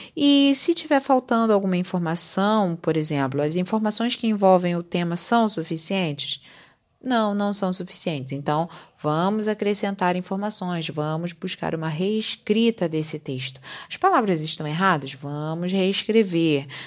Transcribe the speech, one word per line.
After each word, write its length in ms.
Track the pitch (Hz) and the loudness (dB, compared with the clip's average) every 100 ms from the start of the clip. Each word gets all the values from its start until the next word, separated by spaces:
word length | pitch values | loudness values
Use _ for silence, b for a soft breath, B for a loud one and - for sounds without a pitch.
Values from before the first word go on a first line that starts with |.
| B - | B 0
E 380 | 285 285 277 269 | 4 6 4 2
se 180 | - | 0
tiver 280 | 339 - 285 | -2 2 2
faltando 520 | 269 262 254 226 226 | 4 2 2 2 4
alguma 240 | 202 196 180 | 4 2 0
informação, 1000 | 180 180 165 170 - - 202 220 185 165 | 0 -2 -2 -4 -4 0 2 2 2 0
por 200 | - 160 | 0 0
exemplo, 460 | 156 147 135 139 | 0 0 0 0
as 140 | 147 170 | 0 0
informações 600 | 180 220 214 - 233 - | 0 0 0 0 -2 0
que 120 | 226 | 0
envolvem 480 | 208 190 185 180 170 | 4 6 6 4 -2
o 80 | |
tema 320 | 170 175 170 170 | -2 -2 -2 -4
são 340 | - 233 214 | 0 2 2
suficientes? 880 | 170 160 160 - 196 170 143 - - B B B B _ _ | 0 -6 -6 -4 -2 -2 -4 -6 -10 B B B B _ _
Não, 320 | 262 240 214 202 | -2 0 2 0
não 160 | 202 | -2
são 220 | 202 190 | 0 -2
suficientes. 580 | 185 185 - 185 147 131 | -2 -6 -8 -6 -6 -4
Então, 380 | 139 143 151 170 B B _ | -4 0 0 -2 B B _
vamos 480 | 151 151 185 214 214 | -2 0 0 0 -2
acrescentar 640 | 214 202 202 202 196 180 180 | -2 -2 -2 -4 0 0 0
informações, 720 | 185 196 208 - 180 175 160 | -2 -4 -4 -6 -6 -4 -4
vamos 460 | 160 151 156 170 | -4 -4 -2 -6
buscar 420 | - 180 - 160 160 | -8 -10 -6 -4 -4
uma 140 | 160 | -4
reescrita 1000 | 156 190 220 214 - - 214 233 226 170 | -2 -2 -2 -4 -6 -2 2 2 2 -2
desse 320 | 156 156 147 | -2 -4 -8
texto. 400 | - 131 - - B B - | -8 -8 -8 -12 B B -16
As 80 | - | -2
palavras 420 | 381 339 208 165 | 2 2 2 0
estão 260 | 156 - 156 | -2 -6 -4
erradas? 480 | 160 190 160 135 | 2 2 2 -2
Vamos 560 | 135 143 147 156 165 175 | -10 -8 -6 -4 -4 -2
reescrever, 960 | 190 185 196 - 220 196 165 165 143 131 B | 2 2 0 2 4 4 2 4 2 -2 B